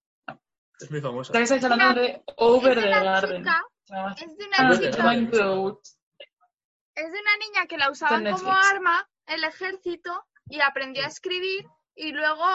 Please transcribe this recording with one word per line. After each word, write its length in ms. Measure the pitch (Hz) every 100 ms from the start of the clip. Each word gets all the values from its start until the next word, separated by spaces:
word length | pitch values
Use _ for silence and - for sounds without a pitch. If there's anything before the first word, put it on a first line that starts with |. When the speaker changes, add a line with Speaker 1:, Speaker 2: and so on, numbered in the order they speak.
| _ _ - - _ _ _ -
Speaker 1:
Es 100 | 147
muy 100 | 147
famosa. 300 | 143 - 127
Speaker 2:
Te 80 | 233
estáis 200 | 233 262
hablando 220 | 247 233 370
Speaker 3:
Una, 160 | 240
Speaker 2:
de 220 | 247 - - -
Over 320 | 233 254 254
Speaker 3:
es 40 | 233
de 40 |
Speaker 2:
the 60 | 208
Speaker 3:
una 160 | 208
Speaker 2:
Garden. 400 | 190 190 196 180
Speaker 3:
chica, 200 | 185 165 480 _
Speaker 2:
Se 100 | _ 190
llama 200 | 196 196
Speaker 3:
es 180 | 330 320
de 80 | 403
una 120 | 254
Speaker 2:
Ah, 80 | 262
Speaker 1:
Over 120 | 240
the 100 | -
Speaker 3:
chica, 140 | 220
Speaker 1:
Garden. 160 | 233 240
Speaker 2:
Mind 120 | 233
Blow. 500 | 226 196 190 190 - - _ _ - - _ _ _ _ _ _ -
Speaker 3:
es 160 | 320
de 80 | 392
una 180 | 415 415
niña 300 | 427 403 349
que 100 | 330
la 80 | 277
Speaker 2:
Está 260 | 285 311 320
en 60 |
Speaker 3:
usaban 20 | - 381
como 140 | 381
Speaker 2:
Netflix. 180 | 381 392
Speaker 3:
arma 380 | 392 359 339 - _ -
el 160 | 320
ejército 800 | 311 - 370 381 349 339 349 359 - _ -
y 120 | 294
aprendió 420 | 285 269 269 262
a 60 | 285
Speaker 1:
Sí. 40 |
Speaker 3:
escribir 520 | 302 370 359 370 392 - _ _ -
y 160 | 311
luego 320 | 294 302 311 349